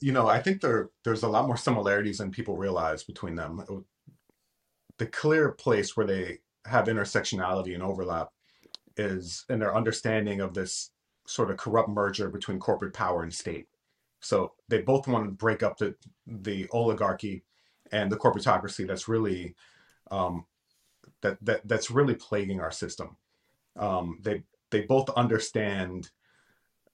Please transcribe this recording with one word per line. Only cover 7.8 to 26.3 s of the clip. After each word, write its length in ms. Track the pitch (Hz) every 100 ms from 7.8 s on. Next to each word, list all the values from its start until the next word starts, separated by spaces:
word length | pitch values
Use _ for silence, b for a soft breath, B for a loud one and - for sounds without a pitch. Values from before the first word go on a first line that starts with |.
overlap 480 | 92 92 90 82 80 _ B B B B _ -
is 480 | 101 95 87 - -
in 100 | 117
their 180 | 107 104
understanding 640 | 117 110 120 110 104 98
of 140 | 95
this 360 | 90 90 - - _ _ _ -
sort 240 | - 104
of 60 | 92
corrupt 320 | 120 110 107
merger 400 | 104 101 98 98
between 300 | 98 - 95
corporate 340 | - - 95
power 280 | - 92 87
and 120 | 82
state. 320 | - - 78 - _ _ _ _ _
So 320 | - 101 90 _ -
they 120 | 110
both 260 | 117 135 135
want 200 | 117 104
to 40 |
break 300 | 95 113 107
up 140 | 104 -
the, 180 | 104 - - _ -
the 400 | 110 101 98 92
oligarchy 720 | 117 117 107 101 92 104 95 - b b b b
and 180 | 107 101
the 60 | 110
corporatocracy 720 | 123 101 127 98 101 - 95
that's 200 | 92 -
really, 480 | 113 107 92 87 - b b b b -
um, 360 | 98 90 87 - _ _ _ _ _ _ _
that, 160 | 104 95
that, 240 | 107 107 107
that's 220 | 110 -
really 240 | 120 139
plaguing 460 | 113 - 104 98 95
our 100 | 82
system. 460 | - 87 - - - _ _ _ _ _ 104
Um, 420 | 104 92 85 85
they, 220 | 98 131 - _ -
they 120 | 107
both 280 | 104 131 127
understand, 1000 | 120 120 110 - 110 104 98 92 90 85 _ _